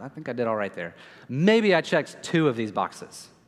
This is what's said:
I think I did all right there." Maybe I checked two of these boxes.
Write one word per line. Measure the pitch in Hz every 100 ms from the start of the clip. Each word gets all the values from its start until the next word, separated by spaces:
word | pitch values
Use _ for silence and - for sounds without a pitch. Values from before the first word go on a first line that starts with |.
I | 127
think | 156 156
I |
did | 120 117
all | 110
right | 98
there." | 90 85 - - - -
Maybe | 127 185 226 214
I | 170
checked | 151 165 135 -
two | - 170 151
of | 117
these | 107
boxes. | 101 90 - - - - _